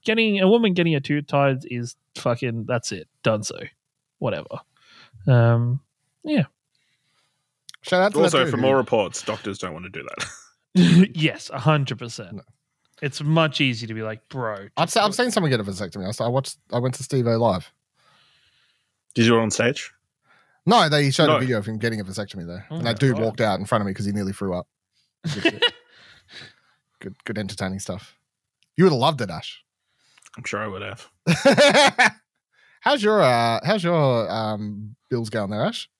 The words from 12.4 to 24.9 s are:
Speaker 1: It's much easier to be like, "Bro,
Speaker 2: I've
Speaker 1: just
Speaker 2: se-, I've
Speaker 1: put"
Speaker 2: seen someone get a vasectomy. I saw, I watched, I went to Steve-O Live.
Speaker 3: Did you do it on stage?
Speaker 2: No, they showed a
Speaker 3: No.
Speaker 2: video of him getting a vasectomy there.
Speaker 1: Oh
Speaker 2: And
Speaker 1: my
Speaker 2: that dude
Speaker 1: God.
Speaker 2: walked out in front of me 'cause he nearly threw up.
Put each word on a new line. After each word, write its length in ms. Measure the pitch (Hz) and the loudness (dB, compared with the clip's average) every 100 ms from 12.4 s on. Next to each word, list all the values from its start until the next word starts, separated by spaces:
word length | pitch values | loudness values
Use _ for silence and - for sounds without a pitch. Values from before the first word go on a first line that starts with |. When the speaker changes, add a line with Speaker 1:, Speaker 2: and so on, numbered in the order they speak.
| - _ _ _ _ _ | -18 _ _ _ _ _
Speaker 1:
It's 200 | 147 - | -8 -6
much 380 | 147 160 156 - | 0 2 2 2
easier 260 | 139 113 113 | -2 -2 -6
to 60 | |
be 80 | 110 | -8
like, 240 | 110 110 _ | -8 -10 _
"Bro, 380 | 131 117 104 101 - | -8 -8 -8 -10 -2
Speaker 2:
I've 80 | 165 | 0
Speaker 1:
just 60 | |
Speaker 2:
se-, 60 | 233 | 2
I've 60 | 208 | 2
Speaker 1:
put" 80 | 196 | 0
Speaker 2:
seen 160 | 247 | 0
someone 180 | 220 165 | 0 2
get 100 | 127 | 0
a 40 | |
vasectomy. 440 | 101 92 98 101 92 | -2 -6 -8 -8 -8
I 40 | |
saw, 140 | 120 117 | -4 -2
I 40 | |
watched, 280 | 127 135 - _ | -2 -4 -14 _
I 80 | 120 | -4
went 160 | 127 127 | -2 -4
to 80 | |
Steve-O 340 | 135 139 117 113 | -4 -2 0 2
Live. 340 | 117 92 - _ _ _ _ _ _ _ _ _ _ _ _ _ _ - | 2 0 -6 _ _ _ _ _ _ _ _ _ _ _ _ _ _ 2
Speaker 3:
Did 100 | 113 | 4
you 60 | |
do 60 | 117 | 4
it 40 | |
on 100 | 113 | 2
stage? 400 | - 120 143 - _ _ _ _ _ _ _ - | 0 0 0 -10 _ _ _ _ _ _ _ 2
Speaker 2:
No, 220 | 208 160 | 4 4
they 200 | 147 143 | 4 2
showed 140 | 131 151 | 4 4
a 80 | |
Speaker 3:
No. 60 | 151 | 4
Speaker 2:
video 180 | 127 113 | 2 -2
of 60 | 104 | -4
him 120 | 110 | -4
getting 200 | 117 113 | -4 -4
a 40 | |
vasectomy 420 | 95 98 101 98 85 | -8 -8 -10 -10 -12
there. 200 | 87 - | -14 -12
Speaker 1:
Oh 60 | 160 | -6
Speaker 2:
And 80 | |
Speaker 1:
my 80 | 120 | -4
Speaker 2:
that 60 | 107 | 0
dude 160 | 139 110 | 0 0
Speaker 1:
God. 80 | |
Speaker 2:
walked 180 | 113 107 | -4 -2
out 180 | 113 92 | -2 -2
in 60 | 98 | -2
front 160 | 120 | -2
of 60 | 101 | -2
me 60 | |
'cause 120 | 95 101 | -4 -6
he 60 | |
nearly 220 | 104 98 | -4 -6
threw 200 | 101 98 87 | -6 -6 -6
up. 120 | 87 _ _ | -10 _ _